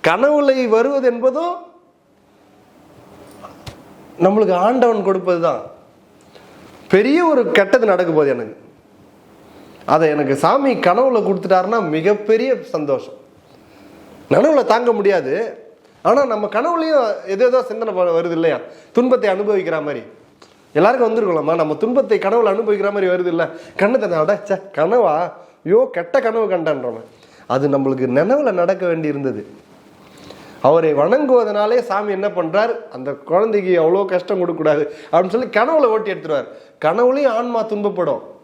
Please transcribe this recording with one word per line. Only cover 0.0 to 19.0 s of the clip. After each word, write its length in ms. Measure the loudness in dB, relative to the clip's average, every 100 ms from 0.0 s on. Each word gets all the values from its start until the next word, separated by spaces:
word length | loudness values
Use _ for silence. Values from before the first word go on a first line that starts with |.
| 0
கனவுல 600 | 2 2 4 2 2 2
வருவது 400 | 2 2 2 0
என்பதும் 460 | 0 -2 -2 -6 -8 -14 -20 _ _ _ _ _ _ _ _ _ _ _ -20 -20 -20 -20 -20 -20 -18 -20 -20 -20 -20 -20 -2
நம்மளுக்கு 320 | 0 2 2
ஆண்டவன் 500 | 2 0 2 2 2
கொடுப்பது 380 | -2 -2 -2 0
தான். 200 | 0 -4 -10 -20 _ _ _ _ -20 -20 -20 -20 -20 -20 0
பெரிய 360 | 2 4 2
ஒரு 260 | 2 2 2
கெட்டது 360 | 2 4 2 2
நடக்க 260 | 0 2
போகுது 180 | 2 2
எனக்கு, 260 | -2 -6 -14 -20 -20 _ _ -20 _ _ -20 -20 -20 -20 -14
அதை 240 | -2 2 2
எனக்கு 280 | 0 -2 0
சாமி 380 | 2 2 0
கனவுல 440 | 0 0 2 2 0
கொடுத்துட்டாருன்னா 680 | 0 -4 2 0 2 -2 -2
மிகப்பெரிய 680 | -2 0 -2 0 0 0 -4
சந்தோஷம். 560 | -4 -6 -2 -4 -4 -20 -20 _ _ -20 -20 -20 -20 -20 -20 -20 0
நனவுல 340 | 2 4 2
தாங்க 280 | 2 2 2
முடியாது, 680 | 2 2 0 -2 -4 -6 -10 -20 -20 _ _
ஆனா 220 | 0 2
நம்ம 220 | 2 -2 -2
கனவுலயும் 680 | -2 -2 -2 0 0 0 -4 -6
எதேதோ 340 | 0 2 2
சிந்தனை 320 | -2 -6 -6
ப-, 120 | -2 0
வருது 240 | 0 0
இல்லையா? 280 | 0 0 -2 -8 -20 -2
துன்பத்தை 380 | 0